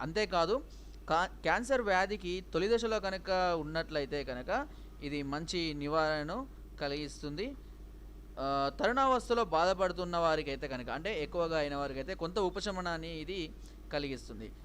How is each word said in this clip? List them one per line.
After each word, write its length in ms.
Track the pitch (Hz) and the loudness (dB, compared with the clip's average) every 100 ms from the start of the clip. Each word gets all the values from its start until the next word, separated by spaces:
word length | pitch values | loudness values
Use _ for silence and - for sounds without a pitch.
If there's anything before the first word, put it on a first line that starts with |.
అంతేకాదు, 600 | 135 185 202 180 165 254 - - - - - | -4 0 2 4 4 2 -2 -14 -14 -8 2
కా-, 200 | 160 185 - 160 | 2 2 0 2
క్యాన్సర్ 360 | 185 247 262 208 | 2 4 2 4
వ్యాధికి 540 | 185 190 208 180 185 180 | 4 2 0 -4 -4 -2
తొలి 220 | 165 202 | 0 4
దశలో 260 | 233 226 220 | 4 4 0
కనుక 300 | 196 190 190 185 180 165 | 0 -4 0 2 4 2
ఉన్నట్లయితే 600 | 147 160 160 156 139 143 135 | 0 -2 -2 -2 0 -2 -2
కనుక 360 | 123 127 233 294 - - - | -4 -2 -2 -2 -8 -16 -10
ఇది 200 | 143 143 | -4 -4
మంచి 520 | 139 147 165 180 165 | -2 -4 -2 -2 -2
నివారణను 760 | 147 143 160 156 156 151 214 277 - - - | -2 0 2 4 2 -2 -4 -6 -10 -12 -4
కలిగిస్తుంది. 760 | 147 143 147 - 147 151 247 269 - - - - - - - - | -4 -2 -6 -6 -6 -4 -4 -6 -12 -14 -14 -14 -14 -14 -12 -4
ఆ, 300 | 135 139 139 - | 0 2 2 4
తరుణావస్థలో 640 | 202 254 269 247 - 240 | 4 6 6 6 4 2
బాధపడుతున్న 720 | 196 160 180 185 185 175 175 170 | 4 6 6 6 2 0 -2 4
వారికైతే 520 | 165 156 143 135 147 | 4 4 2 -4 -4
కనుక, 220 | 127 120 | -4 -4
అంటే 320 | 127 190 180 | -4 -2 -2
ఎక్కువగా 360 | 147 175 165 160 | -2 0 2 2
అయిన 180 | 143 143 | 2 0
వారికైతే 380 | 143 131 135 | -2 -4 -6
కొంత 240 | 190 165 208 | -4 -2 2
ఉపశమనాన్ని 760 | 185 190 202 190 180 165 160 160 | 2 2 -2 -2 -2 -4 -4 -6
ఇది 300 | 156 190 156 - - - - | -4 -4 -6 -8 -14 -14 -4
కలిగిస్తుంది. 580 | 151 143 127 - 110 110 - | -2 -2 -4 -8 -10 -10 -12